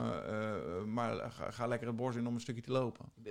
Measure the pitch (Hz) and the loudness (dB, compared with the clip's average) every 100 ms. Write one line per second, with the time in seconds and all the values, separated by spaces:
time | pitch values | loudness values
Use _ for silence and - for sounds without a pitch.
0 | 117 - - 107 110 98 67 90 107 117 | 2 0 0 0 0 0 -2 -2 0 2
1 | 113 110 - - - 107 117 120 117 113 | 2 0 -2 -4 -4 0 0 2 0 0
2 | 127 120 120 120 117 117 123 131 120 - | 2 2 2 0 -2 -4 2 2 2 -2
3 | - - 107 | -12 -12 -4